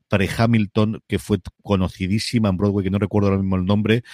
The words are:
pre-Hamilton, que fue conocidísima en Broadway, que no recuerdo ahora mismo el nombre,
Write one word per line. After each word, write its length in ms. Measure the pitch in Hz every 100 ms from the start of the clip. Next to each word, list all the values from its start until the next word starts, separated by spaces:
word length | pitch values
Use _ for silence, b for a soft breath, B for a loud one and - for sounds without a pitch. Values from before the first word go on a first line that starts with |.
| _
pre-Hamilton, 920 | 101 98 - 117 113 101 - 107 101 -
que 100 | 98
fue 220 | - 101 - -
conocidísima 840 | - 98 90 - 92 104 - 120 107
en 80 | 90
Broadway, 260 | 101 101
que 80 | 95
no 80 | 98
recuerdo 280 | 104 104 101
ahora 140 | 98
mismo 140 | 95 92
el 100 | 92
nombre, 380 | 104 104 117 B